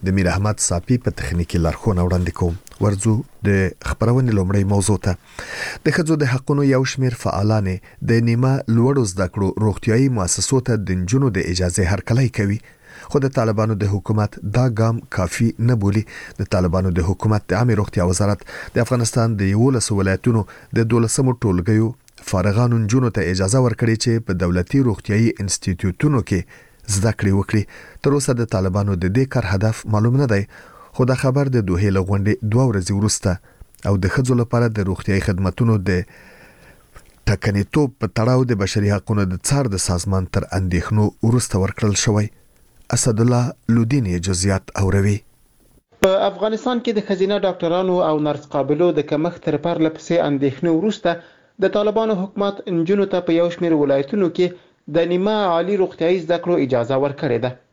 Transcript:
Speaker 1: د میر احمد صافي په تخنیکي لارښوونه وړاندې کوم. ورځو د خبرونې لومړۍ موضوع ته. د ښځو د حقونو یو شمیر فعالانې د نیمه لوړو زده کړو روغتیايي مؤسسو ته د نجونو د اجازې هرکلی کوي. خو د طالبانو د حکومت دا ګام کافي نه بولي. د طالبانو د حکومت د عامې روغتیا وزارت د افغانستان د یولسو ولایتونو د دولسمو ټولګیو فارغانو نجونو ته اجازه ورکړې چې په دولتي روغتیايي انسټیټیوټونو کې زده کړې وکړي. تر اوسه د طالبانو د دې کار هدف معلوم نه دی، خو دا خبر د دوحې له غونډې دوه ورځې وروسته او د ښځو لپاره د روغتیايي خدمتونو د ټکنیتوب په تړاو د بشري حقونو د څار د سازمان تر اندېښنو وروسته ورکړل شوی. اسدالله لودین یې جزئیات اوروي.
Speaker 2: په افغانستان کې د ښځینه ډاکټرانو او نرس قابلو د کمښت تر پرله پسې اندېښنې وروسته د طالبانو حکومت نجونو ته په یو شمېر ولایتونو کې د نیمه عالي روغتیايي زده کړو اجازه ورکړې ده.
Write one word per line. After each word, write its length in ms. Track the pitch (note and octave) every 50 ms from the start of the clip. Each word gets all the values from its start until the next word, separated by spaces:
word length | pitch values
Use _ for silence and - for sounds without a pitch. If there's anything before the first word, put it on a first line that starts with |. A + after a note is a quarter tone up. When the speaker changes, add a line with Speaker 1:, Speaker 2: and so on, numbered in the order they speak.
| -
Speaker 1:
د 100 | F#2+ F#2
میر 140 | G2 F#2+ F2+
احمد 340 | E2+ F#2 G2+ G#2+ G#2+ - - -
صافي 280 | F#2 E2+ - - B2+ B2 -
په 80 | - - -
تخنیکي 400 | - C2+ - F2 F2 - - F2
لارښوونه 420 | E2 D#2+ D#2 - - - G2+ F2+ F2
وړاندې 280 | F2+ F2+ F2+ F2+ F2 - -
کوم. 160 | F#2 F2 E2+ F#2 - - - - G2
ورځو 280 | G#2+ G2+ F#2+ G2 A2+ A2 G#2+ - - - - - G2+
د 20 | G2+ G2 F#2+ F#2 - _ - -
خبرونې 440 | - - G#2+ A2 A#2+ C3 C3 B2 G#2+ G2+
لومړۍ 260 | F#2 F2+ G2 G2+ G2+ F#2+ G#2
موضوع 240 | G2+ F#2+ - G#2 F#2 -
ته. 80 | G#2 F2+ - _ - - - - - - - - - - - -
د 100 | D#3 D3
ښځو 180 | - E3+ D3+ E3 D#3 D3
د 80 | C3 A#2+
حقونو 320 | C3 - - D3 C#3+ C#3+ C#3
یو 100 | C3+ B2+ C3 C3+ -
شمیر 220 | - C3 B2+ A#2+ -
فعالانې 560 | - G#2+ - - G2+ G#2+ A2 A2 G2+ F#2+ F#2 F#2 - - - - - -
د 160 | A2+ A#2 A#2 A#2
نیمه 240 | A#2 A#2 B2+ C3 C3+ C3+ - - A2+
لوړو 280 | A2+ A#2 B2+ C#3 C#3 B2 G2+ F2+
زده 140 | F#2 F#2+ F2+ -
کړو 140 | - G2+ F#2+ - - G#2+
روغتیايي 420 | A2 F#2+ - - - A2 A#2 C3+ C#3 B2+
مؤسسو 440 | A2 F#2 F2 - - F#2 - C3+ C3
ته 220 | A#2+ - A#2 A2 G2+ E2
د 100 | F#2 F2+ F2+
نجونو 280 | F2 G#2 C3+ C#3 C3 F#2+
د 20 | F#2+ - - F2
اجازې 300 | F2+ F#2 F2+ F2 - G2 E2+ G2+
هرکلی 360 | G2 - - A2+ A#2+ C3+ A#2 - -
کوي. 200 | G#2+ G2+ G2+ G#2 - - - _ _ - - - - - -
خو 100 | D3 C3+
د 80 | C3+ C3+ -
طالبانو 400 | A#2 A2 G#2+ G2+ A2 A2 A2+ G2 G#2
د 80 | G2+ G2+
حکومت 460 | G2+ - - A2+ G#2+ G#2 G#2 - - - G#2+ G2+ A#2+
دا 80 | B2+ C3 A#2 G#2
ګام 200 | A2+ A2+ A2+ A#2 - - - -
کافي 300 | B2+ B2 - - A#2+ A2+ - - A#2 A#2
نه 80 | B2 A2+ G2
بولي. 200 | G2 G#2 A2 G#2 - - - - - - - G2+
د 80 | - -
طالبانو 380 | G2 F2+ F2+ E2 F#2 F#2 F#2+ F2 F2
د 100 | F2 E2
حکومت 380 | F#2+ - - A2 G#2+ G#2 - -
د 120 | F2+ F#2
عامې 140 | A#2+ B2 A2+ G2+ G2+
روغتیا 260 | - - - F2+ F2+
وزارت 340 | F2+ - G#2 G2+ G#2 G2+ - - - - - - -
د 100 | - A#2+
افغانستان 500 | - B2+ B2 A#2+ A2+ - B2+ A2+ A2+ A#2
د 180 | G2+ G2+ F#2+ G2
یولسو 460 | G#2 A#2 C3+ C3+ B2 G2+ - A2 G2+ G2+
ولایتونو 420 | F#2+ F#2+ F#2 - B2+ A#2 A2 G2+ - - - - - - A2+
د 120 | A2+ A2+ A#2
دولسمو 440 | A#2+ A#2 A2 - - C3+ C3 B2 -
ټولګیو 480 | - A2 F#2 F2 F2 G2+ A2 G#2+ A2+ A2+ A#2 _ _ - _ - - -
فارغانو 560 | - F#2+ F2+ G2+ G2 G#2+ B2 B2 A#2 A#2 A2+
نجونو 240 | G2+ A2 C3 B2+ A#2+ -
ته 40 | - F#2+ E2 F#2
اجازه 260 | F#2 F#2+ F#2 G#2+ C3 C3
ورکړې 320 | B2 A2 - - A2+ A2+ A2 -
چې 100 | A#2+ A#2 A#2 A2+ -
په 40 | G2 F2 F#2
دولتي 340 | F2 F2 F2+ F2+ - - C#3 C3+
روغتیايي 480 | B2 G#2 - - - G#2 G#2 A2+ A2+ - -
انسټیټیوټونو 800 | G2+ G2 - - - - F#2 - - G2 F2 _ - D3+ D3+ B2+ G2 -
کې 120 | G#2+ F2+ F2+ - - - - - _ _ - - G2+
زده 180 | G2 F#2+ A2+ G#2 -
کړې 140 | - G2+ G2 G2
وکړي. 240 | G2 - - A2 G2 - - - - - - - -
تر 120 | C#3+ C#3
اوسه 160 | D3 C3+ - C3 A#2+
د 100 | A#2+ A2+ -
طالبانو 400 | G2+ F#2 F#2+ F2+ G2+ G2+ G#2 G2
د 180 | F2+ F2 F2+ F#2+
دې 80 | A#2+ C3+ C3+ -
کار 120 | B2+ A2+ F2+ G2
هدف 240 | F#2+ F#2+ A2 A2+ - - G2+ A2
معلوم 220 | G#2+ G#2+ A#2 B2 C3+ C#3+
نه 40 | B2 A2
دی، 100 | G2+ G2+ - - - - - - - - - -
خو 80 | - B2+ B2
دا 40 | C3 B2 -
خبر 260 | C3+ B2+ C#3+ C#3+ C#3 B2+
د 100 | B2 G#2+ F#2
دوحې 220 | F#2 F2 G2+ G#2 F#2+
له 40 | F#2+ F#2 F2+
غونډې 260 | G2+ G2+ G2 G#2+ G#2+ - - G#2+ G#2
دوه 120 | A#2+ C3 C3
ورځې 240 | G#2+ G2+ F2+ F#2 G#2
وروسته 340 | G2 G2+ G#2+ - - - G2+ F2+ F#2 _ - - _ - _ _ - - -
او 60 | G2+ F#2+ F2+
د 100 | F#2+ -
ښځو 200 | - C3+ B2 C3 A#2+ A#2+
لپاره 240 | - - A#2+ A#2+ A#2
د 180 | A2 G#2+ G2 F#2
روغتیايي 340 | F#2+ - - - G2 G2 F2+ -
خدمتونو 480 | G2+ F2 G2 F#2+ F2 - B2 A#2 A2+ G#2+ F#2 G2+
د 20 | F#2+ F2+ F2 - - - - - - - - - - - - - - - _ _ _ - - - _ _ _ -
ټکنیتوب 640 | G#2+ - - A#2+ G2+ G2+ G2+ - - D#3 D3+ C3 - _
په 60 | - - - -
تړاو 300 | A2 A#2 B2+ B2+ C3 A#2+
د 100 | B2 G2 G2+
بشري 300 | F#2+ - G#2+ G2+ G2+ G2+
حقونو 300 | G2+ - - A2+ G#2 G2+ F#2 F2+
د 20 | F2 _ -
څار 220 | C#3 C#3 C#3+ A#2+ G2
د 80 | F#2 -
سازمان 420 | - F#2 F2 F2 G2+ F#2+ F#2+ F#2 F2 -
تر 100 | G2+ F2+ - - F#2
اندېښنو 460 | F#2+ F2+ F2 F2 - - G#2+ G#2+ G#2 G#2 - - -
وروسته 400 | D3+ A#2+ B2+ - - - G2+ F#2
ورکړل 300 | G2 - - - G#2+ G2+ - -
شوی. 220 | - G#2+ G#2 G#2 G2+ - - _ _ _ _ _ _ _ - - _ -
اسدالله 800 | A#2+ - C3 A2+ G#2 A2+ A#2+ B2 A#2+ B2 A#2+ - _ _ - A2+
لودین 300 | A#2 A#2 A2+ C3+ C#3+ B2
یې 120 | G2 F2 F2 E2 F#2+
جزئیات 360 | F#2+ F2 F2+ G2+ G2 F#2 - - - - G2
اوروي. 340 | F#2+ F#2 G2 G2 G2+ G2+ G2+ - _ _ _ _ _ _ _ _ _ _ - _ _ _ _ -
Speaker 2:
په 100 | F#3+ F#3+ G3 G3+
افغانستان 560 | G3+ F#3+ F3+ F#3+ A3 A3 G#3+ - C4 B3+ A#3 A#3+
کې 80 | - A3+
د 80 | G#3 G3+ -
ښځینه 280 | G3+ F3+ F#3+ F#3+ G#3 G3+ F#3+
ډاکټرانو 480 | F#3+ F3 F3+ F3 E3 E3+ F3+ F#3 F#3 F3+ F3+ F3+ D#3+
او 40 | D#3 D3+ D3+ D3+
نرس 180 | C#3+ C#3 - - -
قابلو 380 | D3 C#3 C3+ D3 D3+ F3 F3 E3
د 80 | D3+ C#3+ -
کمښت 300 | D#3 D3 D#3 F3 F3 - - -
تر 80 | D3+ C#3+ D3
پرله 240 | F3 E3+ E3 D#3+ D#3+ D#3+
پسې 200 | D#3 - - E3+ E3+ E3 D3+
اندېښنې 420 | C#3+ C#3 C3+ C#3 C3 - - E3+ E3
وروسته 340 | D#3+ F3+ A3 G3 - - F3 E3+ E3+ - - - _ _ _ _ _ F#3
د 100 | F#3+ G3
طالبانو 380 | G#3+ G#3 G#3+ G3+ G#3+ A3 A3 A3 F3+ F#3
حکومت 340 | G3 - - G3+ G3+ G3 G3 - - F#3 E3
نجونو 260 | E3 D#3+ G3+ G3+ G3 F#3+ G3
ته 140 | F3+ F3 F3
په 40 | E3
یو 180 | E3 E3+ F3
شمېر 220 | E3+ - F3+ E3+ D#3+
ولایتونو 540 | D3+ D3 C#3 C#3 C3+ C#3+ - - G#3 G3 E3
کې 160 | D#3+ - F3+ F3 F3 - - _ _ _ _ - D3
د 100 | E3 E3+ E3+ F3
نیمه 240 | F3+ F#3 G#3 A3 G#3+ G#3 F#3 E3+
عالي 240 | E3 E3+ F3+ G#3
روغتیايي 420 | G3 F#3+ F3+ - - E3 E3 F3+ F#3+ E3
زده 120 | D#3 F3 E3+ E3+
کړو 220 | F3 F3 E3 C#3+
اجازه 320 | B2+ B2+ B2+ A#2+ A2+ C#3 C3+ C3+
ورکړې 340 | C#3+ C3+ - - D3 A#2+ A#2 A#2
ده. 60 | B2 B2+ - _ _